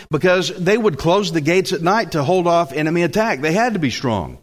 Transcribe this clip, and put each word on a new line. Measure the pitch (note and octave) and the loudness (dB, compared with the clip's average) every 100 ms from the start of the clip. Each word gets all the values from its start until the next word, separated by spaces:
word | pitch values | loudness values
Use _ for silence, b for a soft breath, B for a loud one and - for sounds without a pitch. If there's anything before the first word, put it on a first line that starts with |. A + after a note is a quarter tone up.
| B | B
because | D3+ F#3 F3+ F3 | 0 2 2 0
they | - F3 A3 | -2 0 2
would | G#3+ D3 | 2 0
close | E3 F#3+ F#3+ | 0 2 0
the | D#3+ | -2
gates | D3 F#3 F#3 | 0 0 0
at | F3+ | -2
night | E3 A3 E3+ | 0 0 0
to | D#3+ | -2
hold | C#3 F#3 F3 | 0 2 2
off | E3+ E3+ | 2 0
enemy | D3 D#3 E3+ | -2 -2 0
attack. | E3+ G3+ A3 C#3+ | 0 0 0 0
They | D#3 | 0
had | F3+ B3 | 0 0
to | G#3 | 0
be | C#3 | -2
strong. | - C3 G#2 C#2 B1 | -2 -2 -2 -4 -12